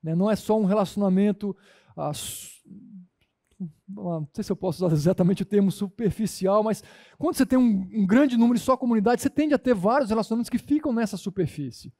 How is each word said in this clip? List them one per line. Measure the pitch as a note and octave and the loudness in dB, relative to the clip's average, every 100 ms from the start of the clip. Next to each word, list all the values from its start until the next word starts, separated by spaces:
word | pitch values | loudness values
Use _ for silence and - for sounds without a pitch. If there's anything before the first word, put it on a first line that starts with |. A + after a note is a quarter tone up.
Né? | D#3+ E3 | -4 -2
Não | G3+ | 0
é | G#3 | 0
só | - G#3+ | 0 0
um | G3 | 2
relacionamento, | G#3 G3 - G3+ F#3 G#3 G3+ G#3 F#3+ _ _ _ - | 0 0 0 0 2 2 0 -6 -10 _ _ _ -8
ah, | D3 | -8
su-, | C#3 - - - - _ G3 - G3 F3+ _ _ _ _ _ F3+ _ - | -8 -10 -14 -16 -20 _ -20 -20 -20 -20 _ _ _ _ _ -14 _ -18
não | G3 F#3+ E3 D3 | -10 -6 -6 -6
sei | - G#3+ | -8 -6
se | |
eu | F#3 | -4
posso | F#3 D#3 F3+ | -4 -2 0
usar | D#3 | 2
exatamente | D3+ F#3 F3+ F#3+ | 2 2 2 2
o | F#3+ | 0
termo | G#3 G3 | 2 2
superficial, | - G3+ - A3+ - G#3+ - F#3+ G#3 | 0 -8 -2 -2 -2 -4 -2 0 2
mas | G#3+ G#3 - - - _ | 2 -4 -8 -20 -20 _
quando | D#4+ - | -4 0
você | C4 | 2
tem | B3+ | 4
um, | B3 G3 F#3 | 4 2 -2
um | G#3+ F#3+ | -2 2
grande | A3+ C#4+ A#3+ | 4 4 4
número | A#3 A#3+ | 2 2
e | |
só | - B3 | 0 0
comunidade, | B3 A3+ G#3 A#3+ | 2 2 2 2
você | C4+ | 0
tende | - D4+ | 0 0
a | C4+ | 0
ter | B3+ | 2
vários | A3+ F#3 C4 A#3+ | 0 2 0 0
relacionamentos | A3 G#3 A3+ A#3 | -2 -2 -4 -2
que | B3 | -6
ficam | - D4 D4+ | 0 -2 0
nessa | A3+ A3+ F#3 | -2 -2 -4
superfície. | - F#3 E3+ - C#3 A2 - _ | -8 -4 -4 -4 -12 -12 -20 _